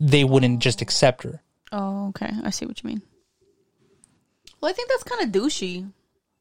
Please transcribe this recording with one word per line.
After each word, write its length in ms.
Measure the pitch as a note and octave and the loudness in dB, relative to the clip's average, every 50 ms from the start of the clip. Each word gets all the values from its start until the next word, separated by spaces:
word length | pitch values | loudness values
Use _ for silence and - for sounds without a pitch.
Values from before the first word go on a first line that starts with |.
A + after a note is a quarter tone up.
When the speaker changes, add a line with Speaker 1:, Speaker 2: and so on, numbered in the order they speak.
| D#3 | 2
Speaker 1:
they 200 | C#3 C#3 D3 C#3 | 4 6 6 6
wouldn't 340 | C3 C3+ C3+ C3 B2 B2 A#2 | 6 6 6 6 4 2 4
just 220 | - C#3+ - - D3+ | 2 0 0 0 -2
accept 400 | - - - D3 C3 B2 - - | -4 0 4 4 4 4 2 -4
her. 200 | F3+ E3 - _ _ _ _ _ - G#3+ | -12 -12 -14 _ _ _ _ _ -10 -8
Speaker 2:
Oh, 360 | G3+ G3 G3 G3 G3 G3+ G3 | -6 -4 -4 -4 -6 -6 -6
okay. 220 | G3 - A3 - G#3 G#3+ - | -8 -8 -8 -6 -6 -6 -6
I 60 | G#3 | -6
see 160 | - - - | -6 -6 -8
what 160 | - A3 - - | -10 -10 -10 -10
you 40 | A3+ | -8
mean. 120 | A3+ G#3 - _ _ _ _ _ _ _ _ _ _ _ _ _ _ _ _ _ _ _ _ _ _ _ _ _ _ _ _ - _ - | -8 -8 -10 _ _ _ _ _ _ _ _ _ _ _ _ _ _ _ _ _ _ _ _ _ _ _ _ _ _ _ _ -20 _ -4
Well, 80 | - D#4+ | -4 -4
I 40 | F#4 | -2
think 160 | - B4 B4 | -2 -2 -2
that's 140 | C5 B4 - | -2 -2 -2
kinda 340 | - B4 A#4 - A3+ G3 G3 | -4 -4 -2 -2 0 0 0
douchey. 500 | A#3 D4+ - - G3+ F#3 F3+ F3+ F#3+ G3 - _ _ _ _ _ _ _ _ _ | 0 0 -2 -2 -6 -6 -8 -8 -10 -12 -16 _ _ _ _ _ _ _ _ _